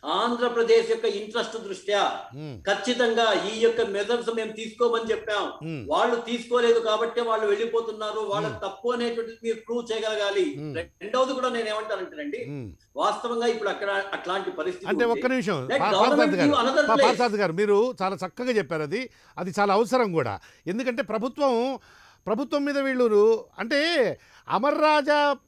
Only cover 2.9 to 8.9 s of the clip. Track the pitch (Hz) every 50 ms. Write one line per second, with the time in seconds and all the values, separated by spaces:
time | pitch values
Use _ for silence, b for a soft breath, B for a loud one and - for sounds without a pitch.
2.9 | 247 233 247 233 226 220 233 220 202 175 175 202 220 220 226 233 226 233 226 202
3.9 | 196 202 202 208 240 233 226 220 226 226 220 214 220 214 226 220 - - 240 233
4.9 | 226 226 226 220 220 208 - - 214 202 180 147 - - 151 165 160 143 107 -
5.9 | 151 175 214 240 240 233 233 226 233 233 - - 240 247 233 233 233 226 220 220
6.9 | 214 220 233 233 - 240 240 233 226 214 220 208 202 202 233 233 226 226 233 226
7.9 | 208 214 214 214 202 220 214 196 196 208 208 214 - - 208 190 190 - - 240